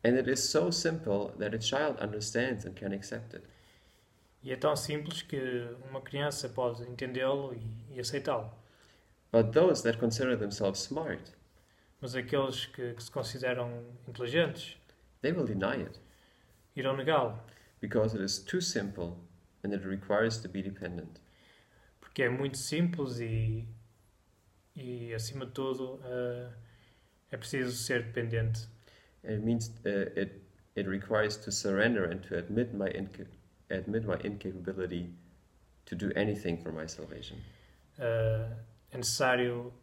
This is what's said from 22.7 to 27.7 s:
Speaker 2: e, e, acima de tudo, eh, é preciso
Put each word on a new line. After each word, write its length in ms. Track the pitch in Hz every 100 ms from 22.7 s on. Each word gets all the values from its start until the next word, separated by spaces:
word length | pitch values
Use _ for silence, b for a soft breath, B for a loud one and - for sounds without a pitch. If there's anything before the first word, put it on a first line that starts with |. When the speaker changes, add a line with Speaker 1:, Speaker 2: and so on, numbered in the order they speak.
| 156 175 165 135 120
Speaker 2:
e, 480 | 113 113 113 110 113 - - _ _ _ _ _ _ _ _ -
e, 380 | 127 123 117
acima 320 | 113 113 135 127
de 60 |
tudo, 480 | 139 135 131 131 131 127
eh, 440 | 123 123 120 123 117 b b b b b b _
é 60 | 123
preciso 340 | - 139 127